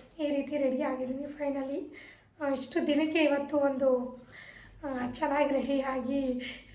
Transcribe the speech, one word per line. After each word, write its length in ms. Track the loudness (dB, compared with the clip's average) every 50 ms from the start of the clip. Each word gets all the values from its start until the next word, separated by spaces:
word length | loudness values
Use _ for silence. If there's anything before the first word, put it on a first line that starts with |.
| -16 -14 -8 -4 -2
ಈ 120 | 0 0
ರೀತಿ 220 | 0 0 0 0
ರೆಡಿ 240 | 0 2 2 2 0
ಆಗಿದ್ದೀವಿ 420 | 0 -2 -2 -2 -4 -4 -4 -6 -6
finally. 720 | -8 -8 -4 -4 -2 -2 -2 -4 -4 -4 -6 -6 -8 -12 -18 -20 -20 -20 -20 -20 _ _ -4
ಆ, 80 | -2 -2
ಇಷ್ಟು 380 | 0 -2 -2 -2 -2 0 2
ದಿನಕ್ಕೆ 320 | 2 4 2 2 2 4 4
ಇವತ್ತು 380 | 4 4 4 2 0 0 2
ಒಂದು, 640 | 2 2 2 2 4 4 4 4 4 2 -2 -8 -14 -18 -20 -20 -20 -20 -20 -20 -20 -20 -20 -16 -10 -8
ಆ, 280 | -6 -4 -4 -4 -4
ಚೆನ್ನಾಗಿ 380 | -4 -2 0 2 4 4 4 4
ರೆಡಿಯಾಗಿ 920 | 2 2 2 2 2 2 2 0 -2 -2 -2 0 0 0 0 0 0 -2 -4 -8 -10 -14 -16 -6